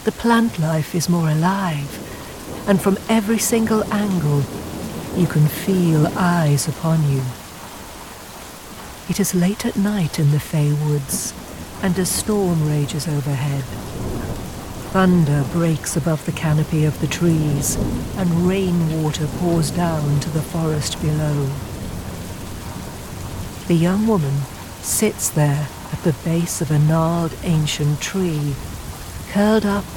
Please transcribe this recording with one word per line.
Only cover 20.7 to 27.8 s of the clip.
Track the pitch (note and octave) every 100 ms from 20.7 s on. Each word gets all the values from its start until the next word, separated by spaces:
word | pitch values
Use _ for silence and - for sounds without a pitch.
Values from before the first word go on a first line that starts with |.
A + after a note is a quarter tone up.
| D#3 - -
below. | D#3 D3+ D3+ D3 C#3 C#3+ - - - - - F3+ F3+ - - - - - - - - - - - - - -
The |
young | E3+ E3+ G3 A3
woman | G#3 C#3 C#3 C3+ - - -
sits | - - G#3+ - -
there | - D3 C#3+ C#3+ - -
at | -
the | F3+ C#3
base | E3+ E3 E3+ -
of | C#3+
a | D3+
gnarled | D3+ D#3+ D#3+ E3+ E3 -
ancient | - D#3 D3+ -